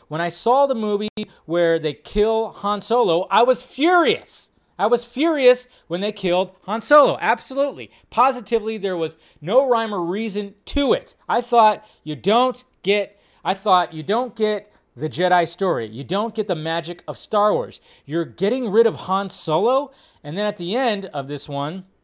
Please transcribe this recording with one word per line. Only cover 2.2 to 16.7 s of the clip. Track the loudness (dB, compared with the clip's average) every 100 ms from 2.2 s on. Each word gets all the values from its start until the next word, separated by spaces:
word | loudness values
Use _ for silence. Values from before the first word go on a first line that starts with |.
| 0 0 -4
Han | -6 -6 -4
Solo, | 0 2 2 2 2
I | 4
was | 4 2
furious. | -2 0 4 4 4 0 -6 -20 -20 _ _ -4
I | 0
was | 0 -2
furious | -2 0 4 4 4 0 _ -8
when | -6
they | -4
killed | -4 0 0 -2 _
Han | -8 -6
Solo. | 4 6 6 2
Absolutely. | 0 -2 -2 -4 -4 -4 -16 _ _
Positively, | 2 2 2 -2 -4 -2 -6
there | -4 -4
was | -4 -8 _ _
no | 0 2 2
rhyme | 2 0
or | -4
reason | -4 -4 -4 -6 -8 -12 -6
to | -2 0
it. | 0 -4 -14 -4
I | -2
thought, | 2 4 4 4 -8 _
"You | -12 -6
don't | 0 2 2 -2 -14 _
get, | -2 0 -2 _ _ _ -6
I |
thought, | -2 2 2 2
you | -4
don't | -4 -2 -2 -2
get | -2 -2 -8 _ _
the | -8 -8
Jedi | 0 2 4 2
story. | -2 -2 -2 -4
You | -8
don't | -6 -4 -4 -4
get | -4
the | -4
magic | -4